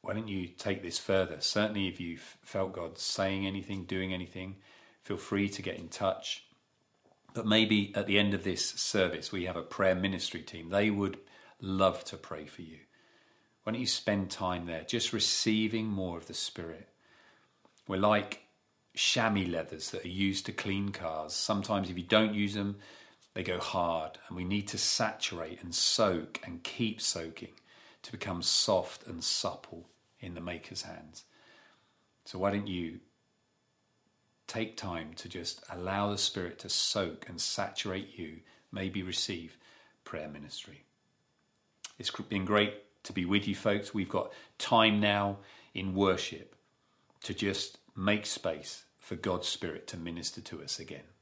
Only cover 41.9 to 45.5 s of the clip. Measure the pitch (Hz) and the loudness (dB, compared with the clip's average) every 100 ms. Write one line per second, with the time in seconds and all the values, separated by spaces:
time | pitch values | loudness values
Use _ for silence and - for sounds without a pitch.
41.9 | - - - 101 101 90 104 104 - - | -6 -6 -6 -2 0 4 6 6 0 -16
42.9 | _ - 98 87 104 101 98 110 104 - | _ -6 -2 4 4 4 0 2 2 0
43.9 | 110 90 95 - - - _ - 117 110 | -4 0 0 -2 -8 -20 _ 4 8 8
44.9 | 104 104 101 101 101 - | 8 6 4 2 -2 -10